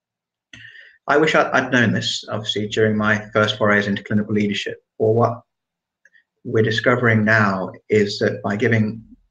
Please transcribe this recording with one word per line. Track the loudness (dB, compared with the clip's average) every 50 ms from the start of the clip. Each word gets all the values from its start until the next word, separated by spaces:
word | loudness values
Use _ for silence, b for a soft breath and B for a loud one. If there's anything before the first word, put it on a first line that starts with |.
| _ _ _ _ _ _ _ _ _ _ -20 B B B B B B B B B B 0
I | 0
wish | 2 2 2 2
I, | 2 2 2 0
I'd | -2 -2 0 0
known | 2 2 2 0
this, | -2 -2 -4 -6 -8 -8 -8
obviously, | -8 -8 -6 -6 -4 -4 -4 -4
during | -2 0 2 2 2
my | 0 0 0 0 -2 -2 -2 0
first | 0 0 0 0 0
forays | 2 2 2 2 2 0
into | -2 -4 -4
clinical | -2 -2 -2 -2 0 0
leadership, | 0 0 0 -2 -4 -6 -8 -10 -12 _ _ _ -2
or | 0 2 2
what | 2 2 0 0 -4 -12 _ _ _ _ _ _ _ _ _ _ _ _ b b b b b _ _ -8
we're | -2 0 0 0
discovering | 0 0 0 0 2 2 2 2 2 2 4 4
now | 4 4 4 2 2 0 -2 -4 -8 -10 -12 _ 0
is | 0 2 2 0 -2 -2
that | -2 -2 -2 -4 -4
by | -4 -4
giving | -2 0 0 2 2 0 0 -4 -8 -14 -20 -20 -20 _ _